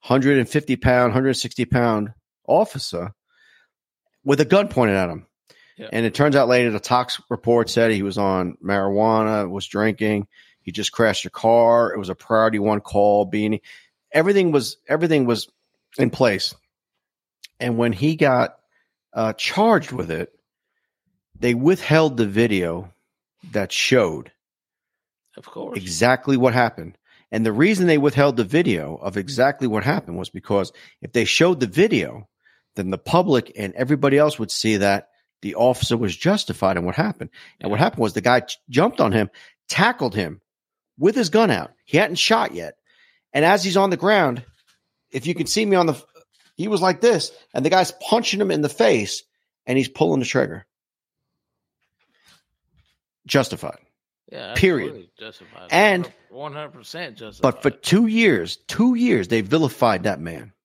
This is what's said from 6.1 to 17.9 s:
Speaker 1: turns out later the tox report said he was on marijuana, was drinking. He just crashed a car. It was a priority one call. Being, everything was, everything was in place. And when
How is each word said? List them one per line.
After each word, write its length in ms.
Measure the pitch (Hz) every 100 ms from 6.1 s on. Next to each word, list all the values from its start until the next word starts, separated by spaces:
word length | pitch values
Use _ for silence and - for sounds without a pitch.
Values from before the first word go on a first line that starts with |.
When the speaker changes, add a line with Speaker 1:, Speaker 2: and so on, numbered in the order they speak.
Speaker 1:
turns 220 | - 147 139
out 120 | 123
later 220 | 123 120
the 80 | 107
tox 400 | - 123 123 - _
report 380 | 120 113 120 113
said 200 | - 117
he 120 | 107
was 160 | 98 95
on 380 | 101 95 90 -
marijuana, 840 | 90 101 98 101 110 110 110 107 95
was 180 | 98 92
drinking. 640 | 101 107 104 107 104 101 _ _ _
He 120 | -
just 200 | 90 101
crashed 320 | - 113 98 -
a 40 |
car. 640 | - 113 117 117 117 113
It 60 | 95
was 100 | 95
a 40 |
priority 440 | 92 - 113 113 107
one 220 | 104 104
call. 440 | - 101 104 104
Being, 360 | 98 107 107 107 - - _ _ _
everything 400 | 151 170 202 175
was, 240 | 147 113 - -
everything 380 | 151 165 156 123
was 220 | 113 - _ _ _ _ -
in 120 | 127
place. 440 | - 127 98 - - _ _ _ _ _ _ _ _ - _
And 160 | 123 117
when 160 | 120